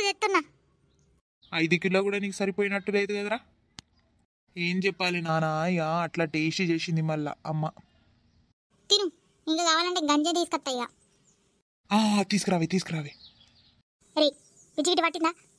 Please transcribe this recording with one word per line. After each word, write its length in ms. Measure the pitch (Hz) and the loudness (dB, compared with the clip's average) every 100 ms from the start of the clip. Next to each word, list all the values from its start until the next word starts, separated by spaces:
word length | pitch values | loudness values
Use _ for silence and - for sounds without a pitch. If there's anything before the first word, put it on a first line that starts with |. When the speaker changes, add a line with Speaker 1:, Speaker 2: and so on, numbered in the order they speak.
| 403 | 0
Speaker 1:
తెస్తున్నా. 340 | 392 427 370 302 _ _ _ _ _ _ _ _ _ _ | 0 0 0 0 _ _ _ _ _ _ _ _ _ _
Speaker 2:
ఐదు 240 | 165 165 170 | -2 2 2
కిలో 180 | 190 190 202 | 2 2 0
కూడా 120 | 202 | -2
నీకు 120 | 202 - | -4 -2
సరిపోయినట్టు 500 | 196 190 202 196 185 202 | -2 0 -2 -2 0 0
లేదు 160 | 202 208 | 0 -4
కదరా. 200 | 208 233 - _ _ - - _ _ _ _ _ _ 180 | -4 -6 -8 _ _ -20 -20 _ _ _ _ _ _ -6
ఏం 200 | 175 180 190 | -2 0 0
చెప్పాలి 340 | 185 180 175 165 | 0 -2 0 0
నానా, 240 | 160 160 156 170 | 0 0 0 0
ఇక 60 | 175 156 165 165 | 0 0 -2 -2
అట్లా 180 | - 160 156 | -2 -2 0
టేస్టీ 280 | 160 160 180 | -2 0 0
చేసింది 320 | 165 - 160 160 | 0 0 -2 0
మళ్ళా 240 | 156 147 - - | -2 -4 -6 -6
అమ్మ. 120 | 156 156 - _ _ _ _ _ _ _ _ _ _ - | -4 -4 -8 _ _ _ _ _ _ _ _ _ _ -4
Speaker 1:
తిను, 160 | 403 381 - _ _ - | -2 -2 -6 _ _ -4
ఇంకా 120 | 320 339 | 0 2
కావాలంటే 320 | 320 349 359 302 | 2 2 0 2
గంజే 200 | 294 311 349 | 2 2 0
తీసుకొత్తయ్యా. 480 | 330 320 277 254 240 - _ _ _ _ _ _ _ _ - | 0 -2 -4 -6 -8 -12 _ _ _ _ _ _ _ _ 0
Speaker 2:
ఆ, 80 | 208 220 208 196 | 2 4 2 2
తీసుకురావే, 360 | 202 196 175 160 | 0 2 0 2
తీసుకురావే. 400 | 190 - 160 143 - - _ _ _ _ _ _ _ _ 311 | 0 -2 -6 -8 -14 -20 _ _ _ _ _ _ _ _ 0
Speaker 1:
రేయ్, 160 | 302 - - _ _ - | 0 0 -12 _ _ -2
పిచ్చి 140 | 302 | 0
గిట్టి 120 | 359 | 2
పట్టిందా? 260 | 330 349 320 349 _ | 2 0 -2 -2 _